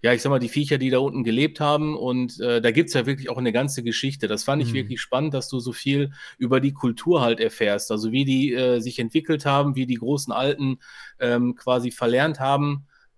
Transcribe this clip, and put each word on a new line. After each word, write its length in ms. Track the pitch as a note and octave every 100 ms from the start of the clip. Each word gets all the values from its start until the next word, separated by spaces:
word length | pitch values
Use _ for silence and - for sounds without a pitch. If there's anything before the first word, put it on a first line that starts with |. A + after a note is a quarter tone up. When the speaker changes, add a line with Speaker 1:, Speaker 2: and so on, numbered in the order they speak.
Speaker 1:
ja, 100 | A#2
ich 100 | A#2+
sag 80 | C#3
mal, 100 | C3+
die 80 | A#2+
Viecher, 280 | D3 D3 C#3+
die 140 | C3
da 80 | B2+
unten 240 | C#3 C3+
gelebt 380 | A2+ A2+ D3+ -
haben. 360 | D3+ D3 D3+ D3+
Und, 440 | B2 B2+ B2 -
äh, 200 | B2 A#2+
da 120 | A#2
gibt's 220 | A#2 E3
ja 120 | C3 C3
wirklich 240 | C#3 B2
auch 80 | B2
eine 140 | B2
ganze 320 | A2+ C#3 C3+
Geschichte. 420 | A#2 A2+ C3+ C#3 G#2
Das 160 | G#2+
fand 180 | - C#3+
ich 100 | A#2+
Speaker 2:
Mhm. 40 |
Speaker 1:
wirklich 260 | B2+ A2 A#2+
spannend, 340 | - B2+ D3+
dass 140 | C#3 -
du 120 | C3
so 120 | A#2+
viel 380 | A2+ C#3 C#3 C#3 - - -
über 220 | A#2+ C3
die 120 | C#3
Kultur 480 | C#3 B2 A2+ E3 E3+
halt 180 | A#2+ A2+
erfährst. 540 | A2 - G#2 G2+ -
Also 180 | G#2+ A2
wie 140 | B2+
die, 280 | C#3 C3 C#3
äh, 280 | B2 B2+ B2
sich 180 | A#2 -
entwickelt 480 | A2+ D#3+ D3+ D3+ C#3+
haben, 300 | C#3 C#3+ C3+
wie 100 | B2+
die 80 |
großen 380 | A#2+ A#2 C#3+ -
Alten, 480 | - C#3 C#3 C3+ B2+ - - - -
ähm, 340 | B2 A#2+ B2
quasi 380 | B2 - B2+ B2
verlernt 480 | - A#2+ B2 D#3 D3
haben, 480 | C3+ C#3 D3 C#3+ - _ _